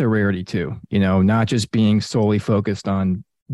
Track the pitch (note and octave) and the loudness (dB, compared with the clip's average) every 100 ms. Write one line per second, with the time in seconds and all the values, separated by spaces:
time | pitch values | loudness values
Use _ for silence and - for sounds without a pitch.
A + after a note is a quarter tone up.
0 | A#2+ A2 G2+ F#2+ F#2 G2+ E2 - - G2+ | 0 2 0 -2 -4 -6 -6 -8 -4 0
1 | F#2+ F#2+ F#2+ A2+ A2+ B2 G#2 A2+ G#2+ G#2+ | 2 4 4 2 2 -2 -2 0 2 2
2 | - A#2+ G#2 G#2+ - G#2 G#2 G2 - G2 | 0 0 2 0 0 0 0 -6 -4 -2
3 | F#2+ F2+ - _ _ | -2 -2 -8 _ _